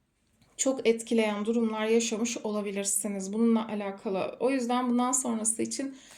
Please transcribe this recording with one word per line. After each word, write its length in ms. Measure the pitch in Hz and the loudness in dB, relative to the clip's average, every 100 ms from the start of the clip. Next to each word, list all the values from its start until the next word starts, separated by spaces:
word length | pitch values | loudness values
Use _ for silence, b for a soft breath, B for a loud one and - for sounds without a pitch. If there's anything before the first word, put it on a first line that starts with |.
| _ _ _ _ _ - | _ _ _ _ _ -4
çok 300 | 269 262 226 | -2 2 2
etkileyen 580 | 226 - 226 214 208 208 | 2 2 2 2 0 0
durumlar 400 | 233 226 214 220 | 2 0 0 2
yaşamış 520 | 226 226 208 233 - | 2 2 -2 -2 -4
olabilirsiniz 960 | 220 208 202 196 196 - 208 202 190 | -4 -4 -4 -4 -2 -2 -2 -4 -4
bununla 340 | 214 233 226 220 | 2 4 4 2
alakalı. 680 | 208 202 196 226 190 - - | -4 -6 -6 -4 -2 -2 0
O 120 | 254 | 0
yüzden 380 | 269 233 247 254 | 2 0 0 2
bundan 220 | 240 247 | 2 2
sonrası 500 | 254 247 226 214 - | 0 0 -2 -2 -2
için 340 | 226 - 269 B B | -4 -4 -8 B B